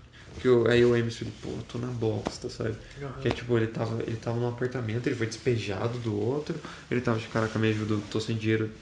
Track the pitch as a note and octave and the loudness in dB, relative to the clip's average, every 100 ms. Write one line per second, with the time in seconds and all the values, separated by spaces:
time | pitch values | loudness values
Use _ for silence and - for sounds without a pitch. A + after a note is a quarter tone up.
0 | - - - - B2+ B2 A2+ A#2+ A#2+ A#2+ | -20 -20 -16 0 6 6 8 8 8 6
1 | A#2 A#2 A2+ A2 - B2+ A#2+ B2 B2 B2 | 2 -2 -8 -8 -8 -8 -6 -6 -4 0
2 | A2+ G#2+ - - A#2+ - A2+ G#2+ - - | 0 0 -2 -6 -8 -4 -4 -4 -10 -12
3 | C#3 C3 A#2+ A2+ A#2+ A#2 A2 A#2 A2+ A2+ | -10 -2 0 0 2 2 2 -2 -4 -2
4 | - A2+ A#2+ A#2 A#2+ A#2+ B2 C3 A2 A2+ | -4 -4 -4 -2 -2 -2 -4 -2 -4 -2
5 | B2+ A#2 A2+ - C3 A2+ G2+ G2 A#2 B2 | -2 -2 -2 -2 0 0 0 -2 -2 -2
6 | A2+ G#2 G#2+ D3 D3 E3 - - - B2 | -2 0 0 0 -4 -6 -8 -14 -4 0
7 | B2 A2 - A#2 A2 A2 A2 G#2+ G#2+ G#2+ | 2 0 0 0 0 2 2 2 0 -2
8 | - A#2+ A2+ A2+ G#2+ A2 A2 - | -2 -4 -2 0 2 2 0 -6